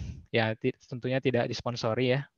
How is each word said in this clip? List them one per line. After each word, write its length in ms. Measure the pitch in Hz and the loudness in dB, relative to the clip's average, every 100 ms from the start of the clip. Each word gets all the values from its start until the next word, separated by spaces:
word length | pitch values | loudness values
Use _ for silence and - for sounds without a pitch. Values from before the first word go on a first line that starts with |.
| - - - | -8 -10 -2
ya 240 | 117 110 110 | 0 2 0
ti-, 160 | 127 - - | -2 -4 -10
tentunya 320 | 123 127 131 | -8 -2 0
tidak 240 | 135 120 123 | 2 2 0
disponsori 720 | 113 123 120 117 110 127 131 | -2 -6 -2 -2 2 2 2
ya. 80 | 139 | -2